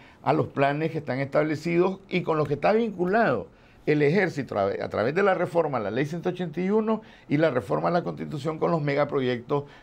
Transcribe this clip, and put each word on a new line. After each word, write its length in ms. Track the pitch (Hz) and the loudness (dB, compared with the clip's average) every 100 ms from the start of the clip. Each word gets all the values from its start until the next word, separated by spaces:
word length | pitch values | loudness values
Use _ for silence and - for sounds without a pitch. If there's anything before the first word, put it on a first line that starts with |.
| - - | -20 -8
a 100 | - | -2
los 140 | 151 131 | 0 0
planes 460 | - 139 147 160 | 2 2 2 -2
que 60 | 160 | -4
están 200 | - 127 | -6 -6
establecidos 800 | 135 151 151 147 170 170 185 190 - | -2 0 0 -2 0 2 2 0 -4
y 140 | 180 | -4
con 160 | - 156 | -2 -2
los 100 | 147 | 0
que 60 | |
está 180 | 143 175 | 0 2
vinculado 760 | 214 233 185 180 220 202 117 - - - - - | 2 0 -2 0 2 2 0 -4 -16 -20 -8 0
el 160 | 151 | 4
ejército 560 | 143 190 180 143 113 104 | 4 4 2 -2 -4 0
a, 60 | 98 | 0
a 220 | 95 104 | 0 -2
través 240 | 95 113 | 0 0
de 80 | 165 | 2
la 120 | 202 | 2
reforma 440 | 185 175 170 156 131 | 2 0 0 0 0
a 20 | |
la 100 | 101 | -2
ley 140 | 113 | -2
ciento 240 | 147 170 185 | -2 -4 -4
ochenta 320 | 180 185 170 | -4 -6 -4
y 100 | 185 | 0
uno 300 | 214 220 220 - - - | 0 0 -2 -6 -16 -2
y 100 | 143 | 2
la 120 | 160 | 2
reforma 380 | 123 95 151 170 | 2 -2 -2 0
a 20 | |
la 140 | 175 | 0
Constitución 540 | 165 151 156 147 147 156 | -2 -8 -8 -6 -6 -2
con 120 | 170 | 0
los 120 | 170 | 0
megaproyectos 840 | 147 143 143 143 127 123 123 147 143 - | 0 0 0 0 0 -2 -2 -4 -4 -16